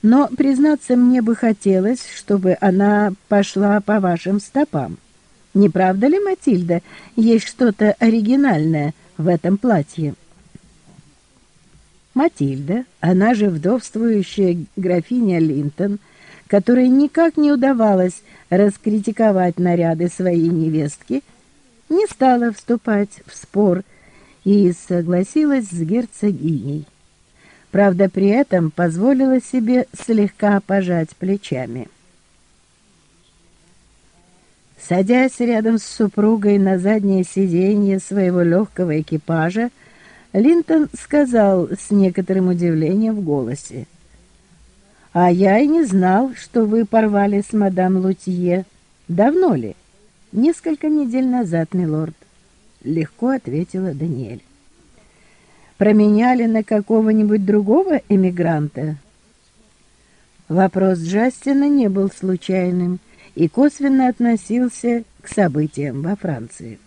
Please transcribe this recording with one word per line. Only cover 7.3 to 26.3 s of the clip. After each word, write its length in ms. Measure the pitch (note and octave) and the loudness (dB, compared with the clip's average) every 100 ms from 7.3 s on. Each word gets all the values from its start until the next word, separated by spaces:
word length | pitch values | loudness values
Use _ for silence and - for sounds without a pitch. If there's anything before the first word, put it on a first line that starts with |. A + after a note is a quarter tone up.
| A3+ - | 2 0
что-то 460 | - B3 G3+ G#3+ G3+ | -2 0 2 0 2
оригинальное 960 | A3+ A3+ G#3 C4+ C#4 E3+ D#3 D#3+ D3 - _ - | 2 2 0 2 2 2 0 0 -2 -6 _ -6
в 120 | D#3+ | -2
этом 280 | E3+ E3 G3 | 0 0 -2
платье?» 580 | B3 G3 C#3+ - D3+ - _ _ _ - _ _ _ - _ _ _ _ _ _ _ _ _ _ _ | 0 0 -2 -6 -8 -8 _ _ _ -20 _ _ _ -20 _ _ _ _ _ _ _ _ _ _ _
Матильда, 720 | - D#4+ - C#3 C3+ C#3+ G#3 B3+ _ | -2 -2 0 -4 -4 -6 -6 -6 _
она 320 | E3 F#3 G#3 | 0 2 2
же 140 | A#3+ G#3 | 2 0
вдовствующая 1160 | E3 E3 B3 - G#3+ A#3 G#3+ F#3 - F#3 F3 D3+ | -2 -2 -2 -4 -4 -2 0 -2 -2 0 0 -6
графиня 640 | - F3+ F3+ E3 B3 A3+ F3 | -6 -2 -2 -2 -2 0 2
Линтон, 600 | D#3+ C#3 D3 - G3 G3+ _ _ - - _ | 0 0 -4 -4 -6 -6 _ _ -20 -20 _
которой 400 | G3+ G3 B3 B3+ | 0 2 2 4
никак 480 | C4 D4 - E4 D#4 | 4 2 2 0 2
не 160 | D4 | 0
удавалось 720 | C#4+ C4+ B3+ A3 F#3+ F#3 - _ - _ | 2 0 2 2 2 0 -4 _ -20 _
раскритиковать 1080 | F#3 G#3 G3 - G#3+ G3+ G#3 A3+ F#3+ F3+ E3+ | 2 2 0 -4 -2 -4 0 0 2 0 0
наряды 500 | F3+ F3 E3 D#3+ F3 | 0 0 0 0 -4
своей 400 | - F#3 F3 E3 | -2 -2 0 0
невестки, 760 | E3+ D#3+ D#3 D3 - - C4 - _ _ _ _ _ _ | 0 -2 -2 -4 -8 -8 -8 -8 _ _ _ _ _ _
не 140 | E4 G#4+ | -2 -2
стала 460 | - C4 B3 A#3 | 0 2 2 0
вступать 680 | G#3+ - A#3 - G#3 G#3 - - | -6 -4 -4 0 -2 -2 -8 -20
в 100 | - | -20
спор 460 | - F#3+ G#3 F3+ - _ _ - _ _ | -8 0 2 0 -4 _ _ -20 _ _
и 280 | - G3+ F#3 | 0 4 2
согласилась 920 | F3 - F3 E3+ F3+ G3 D4+ D4+ C4+ G#3 | 0 -4 -4 0 -2 0 0 0 0 -4
с 120 | E3+ | -6
герцогиней. 1040 | D#3+ A3 A#3+ - G#3 | -4 -2 -4 -4 -4